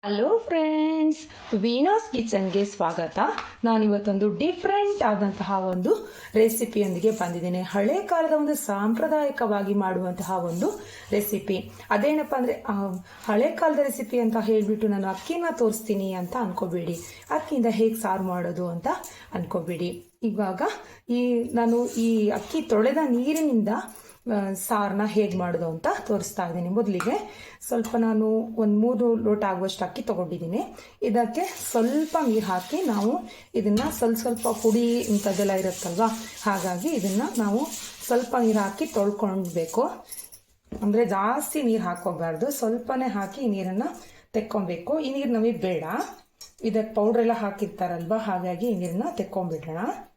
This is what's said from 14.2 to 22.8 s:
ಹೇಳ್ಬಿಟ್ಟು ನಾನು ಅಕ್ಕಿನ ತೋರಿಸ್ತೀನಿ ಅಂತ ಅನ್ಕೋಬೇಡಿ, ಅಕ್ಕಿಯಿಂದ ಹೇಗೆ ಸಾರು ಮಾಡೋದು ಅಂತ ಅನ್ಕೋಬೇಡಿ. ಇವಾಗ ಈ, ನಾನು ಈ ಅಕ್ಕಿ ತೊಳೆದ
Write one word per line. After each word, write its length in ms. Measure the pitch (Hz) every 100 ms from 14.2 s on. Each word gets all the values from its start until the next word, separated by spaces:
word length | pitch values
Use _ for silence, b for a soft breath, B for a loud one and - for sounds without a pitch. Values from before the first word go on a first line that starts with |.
| 226 226
ಹೇಳ್ಬಿಟ್ಟು 480 | 214 220 208 214 220
ನಾನು 200 | 202 196
ಅಕ್ಕಿನ 360 | 190 - 339 339 320
ತೋರಿಸ್ತೀನಿ 540 | 226 220 - 202 190
ಅಂತ 240 | 185 180 254
ಅನ್ಕೋಬೇಡಿ, 540 | 214 180 180 175 165 170 B B B
ಅಕ್ಕಿಯಿಂದ 360 | 294 311 285 226
ಹೇಗೆ 260 | 214 226 220
ಸಾರು 260 | 196 190
ಮಾಡೋದು 460 | 185 180 175 170 180
ಅಂತ 180 | 170 262 359 B B B
ಅನ್ಕೋಬೇಡಿ. 800 | 185 170 180 165 175 175 - - _
ಇವಾಗ 400 | 226 220 202 185 349 - B B -
ಈ, 340 | 240 247 240
ನಾನು 460 | 240 233 233 233 240
ಈ 420 | - 226 226 208
ಅಕ್ಕಿ 320 | 208 - 320
ತೊಳೆದ 340 | - 214